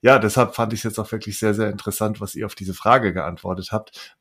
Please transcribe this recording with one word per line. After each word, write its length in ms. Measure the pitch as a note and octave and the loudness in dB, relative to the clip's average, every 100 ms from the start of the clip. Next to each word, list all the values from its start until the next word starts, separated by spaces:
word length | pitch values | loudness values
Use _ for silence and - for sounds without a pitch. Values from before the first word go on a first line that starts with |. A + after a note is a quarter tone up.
ja, 160 | A#2+ C3 | 6 6
deshalb 360 | A2 C3 B2+ - | 6 4 2 2
fand 180 | A2+ | -4
ich's 100 | A2 | -2
jetzt 160 | A#2 G#2+ | -6 -6
auch 120 | G#2 | -6
wirklich 260 | A2+ G#2 G2+ | -6 -8 -2
sehr, 160 | A2 | 0
sehr 160 | G#2 G#2+ | 0 0
interessant, 500 | G2 - - G#2+ G#2 | -2 -6 -2 -2 -4
was 140 | G2+ - | -8 -8
ihr 100 | G#2 | -8
auf 80 | - | -8
diese 180 | F#2+ | -10
Frage 400 | F#2 G#2 B2+ G#2+ | -4 4 4 4
geantwortet 580 | F2 D#2 F2 F#2 F#2 F#2 | -2 -4 -6 -6 -6 -4
habt, 440 | G#2+ - - - _ | -6 -6 -16 -20 _